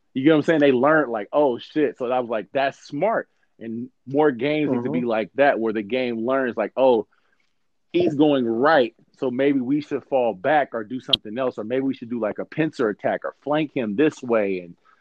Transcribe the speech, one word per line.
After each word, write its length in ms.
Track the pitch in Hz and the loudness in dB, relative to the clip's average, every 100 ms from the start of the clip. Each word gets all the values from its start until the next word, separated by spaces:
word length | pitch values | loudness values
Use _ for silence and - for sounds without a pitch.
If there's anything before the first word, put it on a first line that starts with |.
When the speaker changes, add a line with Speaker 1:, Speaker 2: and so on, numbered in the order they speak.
| _ | _
Speaker 1:
You 100 | 135 139 | 0 4
get 60 | |
what 60 | 156 | 4
I'm 40 | |
saying? 180 | 143 160 | 4 4
They 140 | 143 | 4
learned, 360 | 123 139 160 127 | 4 4 2 2
like, 180 | 110 104 | -4 -2
"Oh, 260 | 147 147 117 | 2 2 0
shit." 400 | - 151 135 104 | -4 -2 -2 -2
So 140 | 120 | -2
I 80 | 127 | -2
was 100 | 117 | -2
like, 220 | 110 90 | -6 -4
"That's 260 | 139 135 - | -4 -4 -4
smart." 520 | - 143 196 196 - _ _ _ | -10 -4 -2 -2 -6 _ _ _
And 320 | 113 113 127 _ 127 | -12 -10 -12 _ -4
more 260 | 139 151 | 2 2
games 400 | 120 139 151 147 | 2 -2 -2 0
need 120 | 123 | -2
to 60 | 123 | -2
be 100 | 131 | -2
Speaker 2:
Mm-hmm. 80 | 120 | -2
Speaker 1:
like 220 | 110 104 - | -2 -2 2
that, 240 | 139 104 | 2 2
where 120 | 113 | -2
the 120 | 107 | -4
game 420 | 101 127 127 113 117 | -4 -4 -4 -4 -2
learns, 320 | 135 127 110 | 0 -2 -2
like, 160 | 101 - | -4 2
"Oh, 320 | 131 117 - _ _ _ _ _ _ _ _ | 4 4 0 _ _ _ _ _ _ _ _
he's 220 | 175 175 143 | -2 0 2
going 300 | 151 139 117 | 2 4 0
right, 480 | 113 143 160 127 - _ _ | 2 4 4 2 -4 _ _
so 140 | 135 | -4
maybe 300 | 123 139 139 | 0 0 0
we 180 | 123 147 | 0 -4
should 240 | 139 135 | -2 -8
fall 300 | - 135 120 | -2 0 0
back 400 | 95 131 151 135 | 0 0 0 0
or 100 | 117 | -4
do 160 | 107 127 | -8 -10
something 380 | - - 107 113 | -4 -4 -4 -6
else, 200 | 131 120 | -4 -6
or 60 | |
maybe 200 | 107 131 | -6 -4
we 100 | 135 | -4
should 160 | 127 117 | -6 -8
do, 100 | 120 | -4
like, 200 | 107 98 | -4 -4
a 60 | 95 | -8
pincer 440 | - 156 - 113 | -4 -4 -2 -2
attack 340 | 101 117 95 | -2 -4 -4
or 120 | 67 - | -6 -10
flank 300 | - 151 151 | -4 -4 -2
him 220 | 139 110 101 | -4 -4 0
this 260 | 156 - | 0 0
way 380 | 127 113 101 92 | -2 0 0 -4
and 160 | 87 - _ _ | -8 -18 _ _